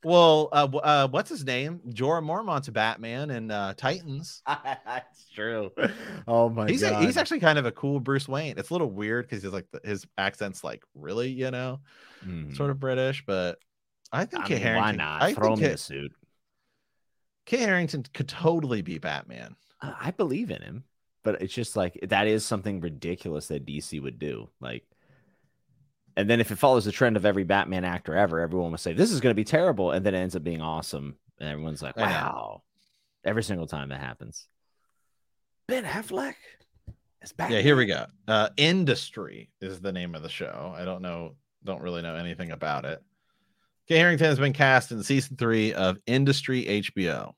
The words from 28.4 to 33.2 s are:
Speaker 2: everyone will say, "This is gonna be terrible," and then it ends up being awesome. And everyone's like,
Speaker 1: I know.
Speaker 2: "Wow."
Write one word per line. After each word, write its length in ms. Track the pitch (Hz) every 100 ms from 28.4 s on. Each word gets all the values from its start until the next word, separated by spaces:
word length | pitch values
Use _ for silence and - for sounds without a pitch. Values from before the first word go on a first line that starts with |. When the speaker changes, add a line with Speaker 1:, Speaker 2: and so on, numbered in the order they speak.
Speaker 2:
everyone 300 | 85 92 85
will 60 | 82
say, 140 | -
"This 180 | 85 214
is 100 | 170
gonna 120 | 127
be 120 | 104 107
terrible," 460 | 160 180 113 90
and 140 | 82 98
then 80 |
it 40 | 92
ends 160 | 92 87
up 80 |
being 180 | 76 82
awesome. 560 | 80 80 78 73 71 71 _ _
And 80 | 76
everyone's 320 | 73 80 73
like, 160 | 71 -
Speaker 1:
I 40 |
know. 60 | 107 82 -
Speaker 2:
"Wow." 380 | 62 53 50 _ _ _ _ _ _